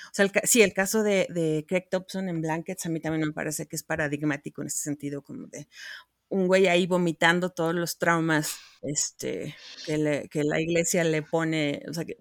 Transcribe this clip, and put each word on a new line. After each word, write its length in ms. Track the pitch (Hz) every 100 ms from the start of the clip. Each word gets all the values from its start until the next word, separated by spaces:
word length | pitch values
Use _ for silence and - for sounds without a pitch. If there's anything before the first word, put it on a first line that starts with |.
| -
o 40 |
sea, 100 | -
el 80 | 196
ca-, 80 | 202
sí, 180 | - 240
el 100 | 202
caso 300 | 190 196 220
de, 240 | 208 196 -
de 380 | 175 160 156 151
Craig 180 | 185 180
Thompson 400 | 185 185 190 190
en 100 | 165
Blankets 460 | 160 160 165 185 170
a 20 |
mí 100 | 160
también 280 | 156 160 156
me 40 |
parece 340 | 151 151 151 156
que 80 | 156
es 60 |
paradigmático 800 | - 160 151 143 151 139 - -
en 60 | 147
ese 100 | -
sentido, 440 | 151 147 143 143
como 260 | - - -
de 200 | - 147 - - - - _ _
un 160 | 196 180
güey 200 | 190 190
ahí 200 | 175 185
vomitando 640 | 180 175 156 170 175 180
todos 240 | - 165
los 240 | 175 170 -
traumas, 560 | 180 170 165 151 156 - - -
este, 720 | - 147 - - 127 - 151 - - -
que 140 | - 151
le, 300 | 151 143 -
que 140 | 156
la 160 | 147 156
iglesia 420 | 160 170 170 185
le 180 | 165 156
pone, 600 | 151 165 165 160 147 143 -
o 20 |
sea, 140 | 165 165
que, 100 | -